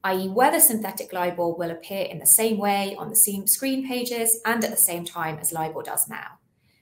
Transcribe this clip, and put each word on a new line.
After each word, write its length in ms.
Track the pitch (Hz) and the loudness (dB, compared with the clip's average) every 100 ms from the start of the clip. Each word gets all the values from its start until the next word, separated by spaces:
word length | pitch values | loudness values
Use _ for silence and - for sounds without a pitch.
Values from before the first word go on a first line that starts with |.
i 100 | 190 185 | 0 -2
e 120 | 190 | 0
whether 320 | 208 277 330 | 4 4 6
synthetic 520 | - 220 196 190 - | 4 4 -4 -8 -8
libor 360 | 185 180 175 170 | -2 -2 0 -2
will 220 | 165 170 | -2 -6
appear 340 | 170 - 196 | -6 -8 -6
in 140 | - 170 | -6 -2
the 80 | - | 4
same 320 | - 226 208 | 4 4 2
way 360 | 202 196 196 - | 2 2 0 -4
on 120 | 220 | -2
the 60 | 220 | 2
same 300 | - 196 196 | 2 2 -2
screen 400 | - 269 262 262 | 0 0 -2 -2
pages 540 | 247 240 233 226 226 | -4 -2 -2 0 0
and 200 | 220 233 | 0 0
at 60 | 220 | 0
the 60 | - | 2
same 280 | - 175 | 0 0
time 340 | 170 175 160 156 | -6 -6 -6 -4
as 140 | - | -4
libor 300 | 160 160 156 | -4 -6 -6
does 260 | - - - | -6 -4 -4
now. 300 | - - - _ _ _ _ | -6 -12 -18 _ _ _ _